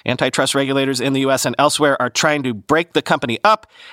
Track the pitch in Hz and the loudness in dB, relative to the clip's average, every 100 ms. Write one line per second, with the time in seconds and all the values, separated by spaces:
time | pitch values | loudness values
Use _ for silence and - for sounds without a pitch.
0 | - 127 131 - 135 139 135 139 135 127 | -6 -2 0 0 0 0 0 0 0 -2
1 | 135 135 135 131 131 120 147 - 147 135 | -2 0 0 0 0 0 0 2 2 2
2 | 123 - 156 147 127 107 - 156 170 151 | -2 0 0 0 -4 -6 -2 -2 0 -4
3 | - 156 120 113 208 214 _ - - | 0 -2 -2 0 2 2 _ -20 -14